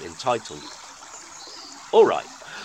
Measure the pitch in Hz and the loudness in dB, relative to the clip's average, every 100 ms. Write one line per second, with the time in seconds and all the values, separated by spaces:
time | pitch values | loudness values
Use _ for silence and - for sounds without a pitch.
0 | 85 80 131 120 - 76 69 - - - | -10 -4 0 0 -2 -12 -12 -14 -16 -16
1 | - - - - - - - - - 208 | -16 -16 -16 -16 -14 -14 -14 -14 4 8
2 | - 78 - - - - | 8 6 -4 -14 -14 -12